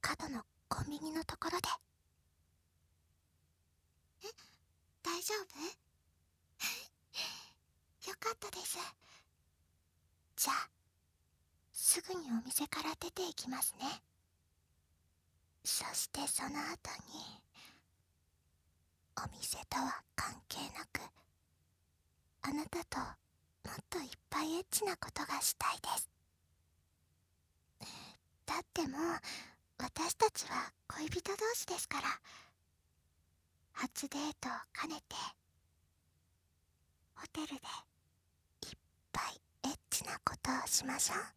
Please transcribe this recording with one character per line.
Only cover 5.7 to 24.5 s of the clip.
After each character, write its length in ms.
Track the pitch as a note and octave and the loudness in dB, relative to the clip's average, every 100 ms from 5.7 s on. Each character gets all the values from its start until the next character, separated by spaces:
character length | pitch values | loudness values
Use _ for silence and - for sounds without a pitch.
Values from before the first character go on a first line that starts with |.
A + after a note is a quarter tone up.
| - _ _ _ _ _ _ _ _ - - - _ _ - - - - - _ _ _ _ - | -8 _ _ _ _ _ _ _ _ -4 -4 -8 _ _ -4 -4 -6 -14 -20 _ _ _ _ -10
<laughs> 0 | |
よ 60 | G4+ | -2
か 120 | A4+ | -2
っ 40 | A4+ | -2
た 120 | G4+ | -4
で 160 | F#4 F#4 | -6 -4
す。 140 | F4 F4+ - - - - _ _ _ _ _ _ _ _ _ _ - | -4 -6 -10 -20 -20 -20 _ _ _ _ _ _ _ _ _ _ 0
じ 140 | - | 2
ゃ 40 | |
あ、 180 | - - _ _ _ _ _ _ _ _ _ _ | 4 0 _ _ _ _ _ _ _ _ _ _
す 300 | - - - | 2 6 6
ぐ 140 | - F#4 | 4 -2
に 160 | D4 | 2
お 100 | A#3 | 0
店 260 | B3 - D4 | 2 0 0
か 140 | - | 0
ら 140 | D#4 D#4+ | -2 -2
出 160 | E4+ | -4
て 160 | - F4+ | -2 -2
行 80 | D4+ | -2
き 120 | - | -4
ま 140 | B3+ | 0
す 140 | - - | 0 0
ね。 240 | C4+ C#4 _ _ _ _ _ _ _ _ _ _ _ _ _ _ _ _ | -4 -4 _ _ _ _ _ _ _ _ _ _ _ _ _ _ _ _
そ 220 | - - - | 0 0 0
し 160 | - - | 0 -2
て 160 | - C#4+ | 0 0
そ 220 | - C4+ | 2 0
の 0 | |
後 400 | D4 D#4+ E4+ - - - | -2 -2 -4 -6 -8 -10
に、 320 | D#4 - - - - - - _ _ _ _ _ _ _ _ _ _ _ _ _ - | -12 -12 -14 -20 -20 -20 -20 _ _ _ _ _ _ _ _ _ _ _ _ _ -4
お 100 | - - | -4 -4
店 260 | - - - | -4 -4 -2
と 120 | - | 2
は 260 | - - - - | 2 0 -6 -4
関 260 | - - - | -4 -4 -8
係 240 | - C#4+ | -6 -6
な 140 | - - | -8 -6
く、 160 | - - - - _ _ _ _ _ _ _ _ _ _ _ | -6 -6 -16 -20 _ _ _ _ _ _ _ _ _ _ _
あ 120 | - | -2
な 120 | D4 D#4 | 0 0
た 200 | F4 E4+ | -4 -4
と 120 | - | -2
も 80 | - - _ _ _ _ - - | -4 -6 _ _ _ _ -10 -10
っ 80 | - | -4
と 100 | F4+ | -4
い 80 | C4 | -4
っ 100 | - _ | -10 _
ぱ 120 | D4 | 0
い 120 | D#4 | 2